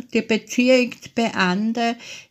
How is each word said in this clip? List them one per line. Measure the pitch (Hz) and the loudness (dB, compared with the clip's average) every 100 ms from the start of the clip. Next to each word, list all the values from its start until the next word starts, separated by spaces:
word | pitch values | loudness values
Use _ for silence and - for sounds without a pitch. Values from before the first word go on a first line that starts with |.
| 240 | -4
die | 226 | -4
Beziehung | 220 220 - - 247 254 240 - | 0 -2 -2 0 4 4 2 -4
zu | - | -8
beenden, | - 226 - 185 185 220 226 233 233 - - - | -4 -2 0 0 0 -2 -2 -2 -4 -10 -20 -14